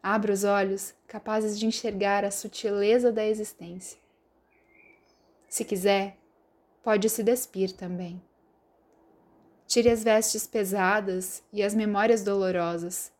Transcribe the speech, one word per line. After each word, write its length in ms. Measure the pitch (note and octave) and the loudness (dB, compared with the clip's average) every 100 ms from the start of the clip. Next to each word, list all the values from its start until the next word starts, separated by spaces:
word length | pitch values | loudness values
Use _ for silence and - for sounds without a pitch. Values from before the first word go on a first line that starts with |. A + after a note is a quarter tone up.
Abra 300 | F#3+ G#3+ G#3 | 0 0 2
os 140 | G3 G3+ | 0 2
olhos 500 | G3+ G3 G3 - _ _ | 2 2 -2 -8 _ _
capazes 520 | G#3+ - G#3+ G#3+ G#3 | -14 -4 -2 -2 0
de 60 | A3 | -2
enxergar 580 | A3 A#3 G3+ G3 G3+ | -2 -4 -2 2 2
a 80 | G3+ | 0
sutileza 800 | G3 G#3 - A3 G3+ G3+ A#3+ B3 | -4 -10 -6 -2 0 4 4 4
da 140 | A3 G#3+ | 2 0
existência. 760 | G#3+ G#3+ - E3+ F3+ - - _ _ _ _ _ _ _ _ - _ _ _ _ _ _ | -2 -4 -12 -16 -14 -16 -20 _ _ _ _ _ _ _ _ -20 _ _ _ _ _ _
Se 160 | - A3 | -10 -6
quiser, 520 | G3 G3 G3 G3 F#3+ _ _ _ _ _ _ | -2 2 2 0 -8 _ _ _ _ _ _
pode 260 | - G#3+ G#3+ | 0 2 2
se 120 | A3+ | 2
despir 520 | G#3+ B3 - F#3+ F#3+ | 0 0 -2 -4 -4
também. 480 | F#3 F3+ F3+ F3+ F3+ _ _ _ _ _ _ _ _ _ _ _ _ _ _ _ | -4 -10 -8 -8 -12 _ _ _ _ _ _ _ _ _ _ _ _ _ _ _
Tire 220 | A#3+ A#3+ | 4 4
as 140 | A#3 | 4
vestes 440 | A3 A3 A3+ A3 - | 2 2 2 -4 -4
pesadas 960 | A3+ G3 G3 F#3 G#3+ G3 F#3 F#3 - _ | -4 -2 0 2 2 0 -6 -6 -12 _
e 100 | G#3 | -2
as 140 | G3+ G#3+ | 0 0
memórias 480 | G#3+ G3+ A3 A#3 | 0 0 2 2
dolorosas. 880 | G3 G3 F#3+ F3+ E3+ E3+ F3 - - _ | 2 0 0 0 -2 -4 -6 -8 -12 _